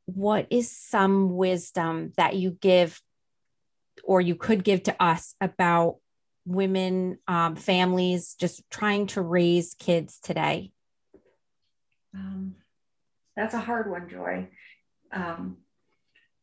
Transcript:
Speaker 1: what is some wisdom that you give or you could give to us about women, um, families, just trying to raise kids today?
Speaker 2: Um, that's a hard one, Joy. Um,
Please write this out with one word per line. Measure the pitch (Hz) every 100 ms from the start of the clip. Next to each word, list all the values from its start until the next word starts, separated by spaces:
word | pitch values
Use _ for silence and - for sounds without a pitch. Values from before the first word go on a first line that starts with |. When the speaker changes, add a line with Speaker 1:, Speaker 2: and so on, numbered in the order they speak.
| -
Speaker 1:
what | 185 202 214 -
is | 247 233 -
some | - 214 196 196 190 180
wisdom | 185 180 175 - 165 165 160 -
that | 165
you | 190 185
give | 180 196 180 170 - _ _ _ _ _ _ _ _ _ -
or | - 190
you | 175
could | 165 - 214
give | 185 190
to | 190 -
us | 175 165 - -
about | 190 - 175 170 170 - _ _ _ _
women, | - 180 190 190 185 185 185 - -
um, | 175 170
families, | 165 - 185 180 180 180 180 -
just | - 175 - _
trying | - 208 202 202
to | -
raise | 170 175 175 175 170
kids | - - 170 156 -
today? | - 165 151 160 190 _ _ _ _ - _ _ _ _ _ _ _ _ _
Speaker 2:
Um, | 196 190 190 190 185 _ _ _ _ _ _ _ -
that's | 220
a | 240
hard | 226 233 208
one, | 175 180
Joy. | 180 175 185 190 _ - _ _ _ _
Um, | - 175 170 190 - _ _ _ _ _ _ _ _